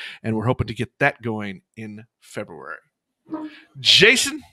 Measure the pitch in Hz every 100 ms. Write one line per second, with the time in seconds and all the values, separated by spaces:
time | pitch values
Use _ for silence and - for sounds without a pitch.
0 | - - 113 110 113 127 117 110 113 -
1 | 143 - 117 110 101 92 _ - 110 104
2 | 110 _ - - 92 80 67 78 _ _
3 | _ _ - 311 311 - - 139 117 170
4 | 202 254 285 285 -